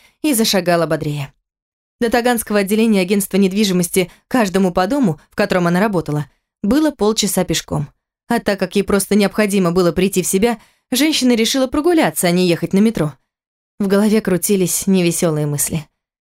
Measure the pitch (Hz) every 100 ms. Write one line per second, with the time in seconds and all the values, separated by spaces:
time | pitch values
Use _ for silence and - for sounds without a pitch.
0 | _ _ 311 226 220 196 175 170 156 160
1 | 151 147 139 _ _ _ _ _ _ -
2 | 233 240 240 240 - 208 196 214 226 202
3 | 180 208 202 185 196 196 208 180 175 185
4 | 180 - - 262 202 190 190 180 190 285
5 | 220 151 _ - 202 185 170 175 226 185
6 | 156 147 147 _ _ - 202 269 311 285
7 | 208 220 196 - 180 160 - 160 147 _
8 | _ _ - 233 226 196 185 202 196 202
9 | 190 208 196 - 214 202 180 175 175 170
10 | 190 185 170 196 233 226 _ _ - 247
11 | 311 294 254 233 226 269 254 294 302 330
12 | 202 - 180 175 180 165 165 190 220 226
13 | 190 - _ _ _ _ _ - 196 196
14 | 214 214 214 175 - 196 175 - - 190
15 | 170 170 175 151 151 147 - 160 147 _
16 | _ _